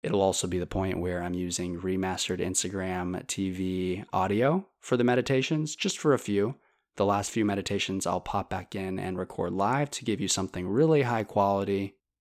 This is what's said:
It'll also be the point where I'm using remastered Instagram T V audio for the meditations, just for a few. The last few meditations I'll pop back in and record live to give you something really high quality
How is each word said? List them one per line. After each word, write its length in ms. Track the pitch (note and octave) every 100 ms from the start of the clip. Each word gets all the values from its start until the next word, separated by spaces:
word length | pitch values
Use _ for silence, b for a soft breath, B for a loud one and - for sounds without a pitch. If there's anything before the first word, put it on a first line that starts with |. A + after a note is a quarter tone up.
It'll 180 | - G2
also 240 | F#2+ F2+ F#2
be 140 | F2+
the 80 | F2
point 320 | F#2+ F#2+ F2+
where 240 | F2 F2
I'm 100 | F2
using 460 | F2+ F2+ F2 F2+ E2+
remastered 600 | F#2 F#2+ F#2 F#2 - F#2
Instagram 840 | F2+ F#2+ F#2+ G2 F#2 F2+ F2+ F2+ -
T 240 | - F#2+
V 540 | F#2 F#2 F#2 F#2 F2+ F#2+
audio 560 | F#2+ F#2+ G#2 B2+ F3+ G3 _
for 160 | - B2
the 80 | A#2+
meditations, 680 | B2 B2 C3+ C3 D#3 D3+
just 240 | - G3+ -
for 160 | D#3
a 60 | B2+
few. 360 | - G2+ G#2 C3+ b b b -
The 80 | G2+
last 260 | G2+ G2
few 140 | - G#2
meditations 600 | G2 F#2 G2+ - F#2+ F#2+
I'll 140 | F2+
pop 300 | - G2+ F#2+
back 260 | F#2+ E2+ G2+
in 240 | F#2+ F#2+
and 180 | F#2 F#2
record 360 | F#2 - F2
live 360 | F#2+ G2+ C3+ C#3+
to 140 | - -
give 140 | G2
you 80 | F#2+
something 400 | - F#2+ - F2+
really 360 | G#2+ D#3+ D#3
high 200 | B2 A#2
quality 720 | G#2+ G#2 G2 G2 G2+ G2 G2 _ _ _